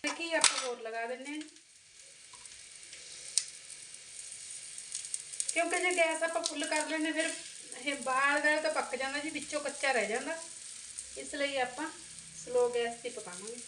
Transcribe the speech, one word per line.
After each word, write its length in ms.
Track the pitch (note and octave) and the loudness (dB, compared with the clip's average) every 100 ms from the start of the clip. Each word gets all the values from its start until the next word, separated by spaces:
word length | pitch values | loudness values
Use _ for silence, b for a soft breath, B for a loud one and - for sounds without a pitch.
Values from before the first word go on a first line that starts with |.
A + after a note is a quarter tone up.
ਦੇਖੀ 300 | D4+ D4 E4+ | 0 -2 2
ਆਪਾਂ 260 | D#4+ D#4 - | 6 6 6
ਹੋਰ 220 | C4 A#3 | 0 -2
ਲਗਾ 240 | A3+ A3+ A#3 | -4 -4 -4
ਦਿੰਨੇ 320 | B3 C4+ D4+ | -4 -6 -6
ਆ, 40 | D4+ - - - - - - - - - - - - - - - - - - - - - - - - - - - - - - - - - - - - - - - - | -8 -14 -20 -20 -20 -20 -20 -20 -18 -16 -16 -16 -16 -16 -14 -14 -12 -12 2 2 2 -10 -14 -14 -14 -14 -14 -12 -12 -12 -10 -10 -10 -12 -8 -8 -6 -8 -10 -4 0
ਕਿਉਂਕਿ 260 | D#4+ E4+ F4+ | 2 2 4
ਜੇ 120 | F4+ F4+ | 4 6
ਗੈਸ 260 | E4 D#4+ | 4 4
ਆਪਾਂ 180 | D#4+ E4 | 2 2
ਫੁੱਲ 220 | E4 D4 D#4+ | 0 0 2
ਕਰ 220 | D#4 D4 | 2 2
ਲੈਂਦੇ 240 | D#4 D#4 | 2 2
ਫਿਰ 180 | D#4 E4 - - - - - | 2 0 0 -8 -12 -12 -6
ਇਹ 140 | C#4+ C4+ | -4 0
ਬਾਹਰ 440 | C4 C4 C#4 D4 | 2 6 6 6
ਗਾਲ 200 | D4+ D4+ | 6 6
ਤਾਂ 100 | D#4 | 4
ਪੱਕ 240 | D4+ A#3 B3 | 2 0 -2
ਜਾਂਦਾ 240 | C4+ C#4+ | 0 0
ਜੀ, 100 | D4+ | -2
ਵਿੱਚੋਂ 320 | D4 - D4 | -4 -2 -2
ਕੱਚਾ 300 | C#4+ - C#4 | -2 0 4
ਰਹਿ 160 | B3 G3+ | 4 4
ਜਾਂਦਾ। 300 | A#3 C#4 E4 E4 - - - - - - - | 0 0 -4 -6 -12 -12 -12 -10 -12 -10 -8
ਇਸ 160 | C#4 D4 | -6 0
ਲਈ 220 | C#4 C4+ | 2 2
ਆਪਾਂ 320 | B3 C#4+ D#4 - - - - - - | 0 0 -6 -6 -14 -14 -14 -12 2
ਸਲੋ 220 | B3 A#3+ | 6 6
ਗੈਸ 320 | A#3+ A#3 A#3 | 4 2 -2
ਤੇ 80 | B3 | -6
ਪਕਾਵਾਂਗੇ। 460 | A#3 F3+ F3+ G#3 A#3+ | -8 -10 -10 -10 -10